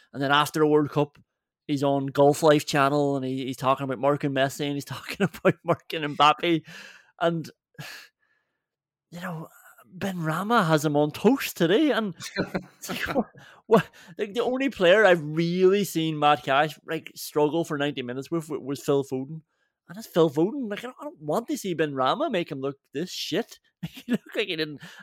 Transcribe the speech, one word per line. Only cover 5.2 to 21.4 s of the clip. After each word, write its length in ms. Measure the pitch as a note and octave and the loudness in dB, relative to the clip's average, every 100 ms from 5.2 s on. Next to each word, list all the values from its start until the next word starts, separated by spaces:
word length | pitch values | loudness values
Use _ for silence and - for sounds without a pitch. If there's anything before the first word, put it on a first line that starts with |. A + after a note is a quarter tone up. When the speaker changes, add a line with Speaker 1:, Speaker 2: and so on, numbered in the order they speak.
| G3+ | -4
Speaker 1:
about 280 | - F#3+ - | 0 -2 -2
marking 380 | E3 D#3+ - E3 | -4 -4 -4 -8
Mbappe. 600 | D3 C#3 D3 D3+ F3 D#3+ D#3+ - - - _ - | -6 2 2 4 0 -2 -4 -20 -20 -20 _ -4
And, 300 | E3+ E3 - - _ - - - - _ _ _ _ _ _ _ _ _ _ | -2 -2 -8 -18 _ -20 -18 -18 -20 _ _ _ _ _ _ _ _ _ _
you 100 | E3+ | -14
know, 260 | F#3 D#3+ D#3+ - - _ - F3+ | -12 -12 -14 -20 -20 _ -20 -10
Benrahma 680 | G3 F3+ D#3+ D#3+ G3+ A#3+ E3 | -8 -4 -4 -4 0 2 4
has 180 | D#3 D3+ | 2 2
him 100 | D3 | 0
on 160 | D3+ | 0
toast 460 | - G3+ C4+ - - | 2 4 4 -2 0
today. 340 | E3 A3 D4+ | 2 4 4
And 240 | A3 G#3+ - - G3 - - - _ | 2 -2 -6 -12 -6 -6 -6 -10 _
it's 120 | - | -12
like, 100 | F3+ | -8
Speaker 2:
<laughs> 140 | - B3 | -4 -4
Speaker 1:
what, 100 | - - - - - | -4 -10 -20 -18 4
what, 240 | A3 - - - E3+ | 4 4 -10 -20 -8
like, 160 | G#3+ | -6
the 100 | G3 | -2
only 260 | A3 B3+ C4+ | -2 0 -2
player 360 | G3+ F3 G#3 G3+ | 2 6 8 8
I've 180 | F3 | 6
really 600 | D3 D#3 E3+ F3+ F#3 G3+ | 2 -2 0 4 4 4
seen 360 | G3 E3 D#3+ D3+ | 0 -2 -2 2
Matt 240 | D3 D3 | 2 2
Cash, 360 | D3 C#3 D#3 - - | 2 2 2 -2 -10
like, 240 | D#3+ - - | -10 -10 -16
struggle 480 | - D3+ D3+ E3 | -6 0 2 0
for 140 | E3 D3 | -4 -2
ninety 240 | C#3+ C3+ | -4 -4
minutes 280 | B2 B2+ C3+ | -8 -8 -6
with 180 | E3 D#3 | -6 -6
wa-, 100 | D3 | -10
was 220 | A#2 C#3 | -8 -8
Phil 200 | - C#3+ | -2 -2
Foden. 380 | C3+ C3 C3+ D#3+ _ _ _ _ _ | 0 -6 -8 -12 _ _ _ _ _
And 100 | F#3 | -20
it's 80 | - | -6
Phil 220 | F3+ E3 | 2 2
Foden. 400 | C3+ F#3 C#4+ A3+ | 2 0 -2 -8
Like, 100 | G3+ | -10
I 80 | A#3+ | -12
don't, 80 | - | -14
I 20 | D4+ | -16
don't 160 | D#4 | -14
want 260 | D3 F3+ | -4 -4